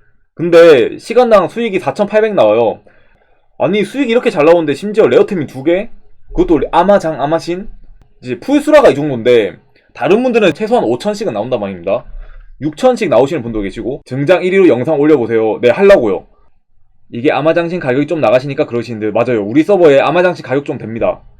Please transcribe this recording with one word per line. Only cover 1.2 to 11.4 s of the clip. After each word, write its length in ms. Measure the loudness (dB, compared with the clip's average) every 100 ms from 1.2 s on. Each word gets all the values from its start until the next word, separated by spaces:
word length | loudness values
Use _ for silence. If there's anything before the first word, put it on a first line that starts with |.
| 4 4 2
수익이 300 | -4 -4 -4
사천팔백 560 | -4 -4 -2 0 0
나와요. 460 | 2 2 2 0 -4 _ _ _ _ _ _ _ -6
아니, 260 | -4 -2
수익이 260 | -4 -4 -2
이렇게 200 | -2 0
잘 140 | 0
나오는데 300 | 2 2 2
심지어 320 | -4 -4 0 2
레어템이 400 | 2 0 -2 -8
두 160 | -6
개? 280 | -2 -2 -4 -14 -20 -20 -8
그것도 280 | -4 0 0 0
아마장, 500 | 0 2 2 0 -4
아마신? 460 | -4 -4 -4 -8 -10 -16 -20 -20 _ _
이제 160 | -10 -10
풀수라가 480 | -2 -2 4 4 4
이 60 | 2
정도인데, 580 | -2 -2 2 2 2 -4 _ _ _
다른 300 | -6 0 0
분들은 280 | 2 2 0
최소한 280 | 0 -2 -2
오천씩은 500 | 0 -2 -4 -6 -6
나온단 280 | -6